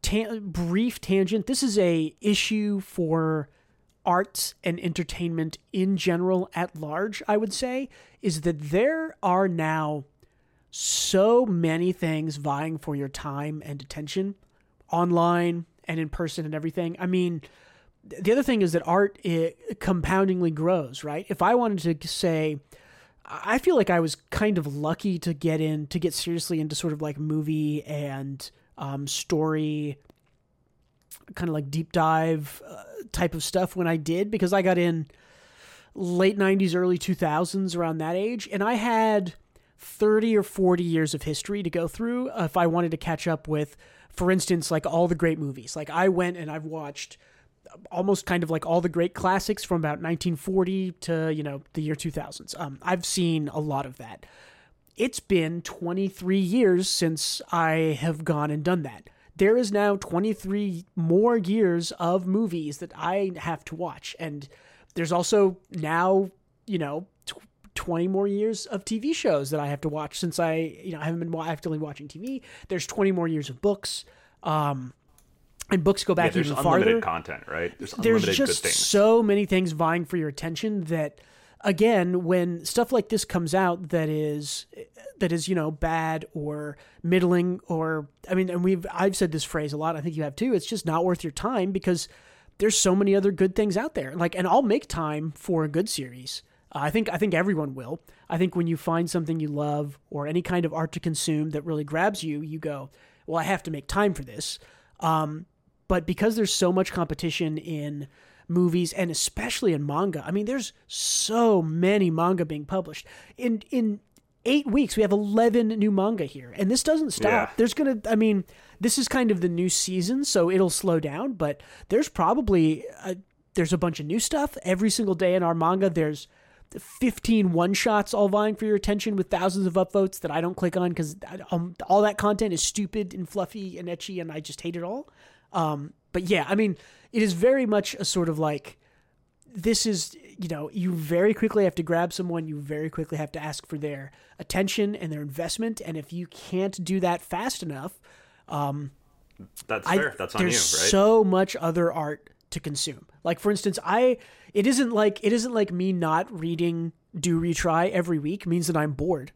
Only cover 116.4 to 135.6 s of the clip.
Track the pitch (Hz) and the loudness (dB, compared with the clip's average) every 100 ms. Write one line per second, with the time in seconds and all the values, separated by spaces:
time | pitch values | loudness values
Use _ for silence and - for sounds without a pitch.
116.4 | 123 - 190 254 - 311 302 - 214 214 | -16 -2 2 2 4 2 2 0 2 2
117.4 | 196 - 226 - 285 233 208 220 220 202 | 0 2 2 2 0 0 0 2 4 2
118.4 | - - - - 220 - 247 262 240 196 | -2 -14 -20 -4 -2 0 0 2 2 2
119.4 | 175 170 180 - - 185 175 262 285 196 | 0 0 0 0 -2 -2 0 0 0 2
120.4 | 170 185 190 - 190 165 151 147 269 208 | 4 4 2 2 0 0 0 -4 -6 -2
121.4 | 151 143 - - - 220 302 - 170 247 | -4 -4 -10 -20 -2 0 0 2 2 2
122.4 | 220 190 156 156 - - 190 185 - _ | 2 4 4 2 -6 -14 -10 -10 -12 _
123.4 | _ - 160 180 175 156 147 208 - 311 | _ -2 0 2 0 -2 -4 -2 0 0
124.4 | 285 - - 185 214 190 208 180 185 185 | 0 -4 -2 2 2 2 0 2 2 4
125.4 | 170 165 160 190 196 165 151 151 - _ | 2 2 2 2 2 2 -2 -2 -12 _
126.4 | _ _ - - - - 254 - - 226 | _ _ -18 -16 -16 -2 -2 0 2 4
127.4 | 190 165 175 196 240 208 202 208 202 208 | 4 2 2 2 2 2 0 2 4 4
128.4 | 214 208 220 208 202 208 220 202 180 - | 2 0 0 2 2 0 0 -2 0 0
129.4 | 185 185 190 175 185 202 190 - 165 147 | 0 2 0 2 2 2 0 -2 -4 -2
130.4 | 170 185 180 185 180 175 156 175 - 190 | -2 0 -2 0 -2 -2 -6 -6 -14 -14
131.4 | - 175 175 170 - 196 214 202 208 208 | -4 -4 -4 -10 2 4 4 2 0 2
132.4 | 220 165 - - 202 220 190 185 170 202 | 0 0 -2 -2 -4 -4 -6 -6 -6 -4
133.4 | 175 220 190 175 175 175 - 185 165 156 | -6 -6 -12 -10 -10 -10 -8 -8 -8 -10
134.4 | 151 147 170 170 175 233 302 _ - _ | -12 -10 -8 -6 -6 -8 -12 _ -20 _
135.4 | _ - | _ -2